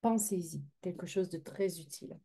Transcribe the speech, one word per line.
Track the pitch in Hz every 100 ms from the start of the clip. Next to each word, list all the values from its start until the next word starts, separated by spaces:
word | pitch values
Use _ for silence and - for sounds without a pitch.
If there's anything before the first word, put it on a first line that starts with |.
Pensez-y, | 233 226 214 190 165 151 143 _
quelque | 185 175 175
chose | 196 180
de | 170
très | - - 196 165
utile. | 147 - - 156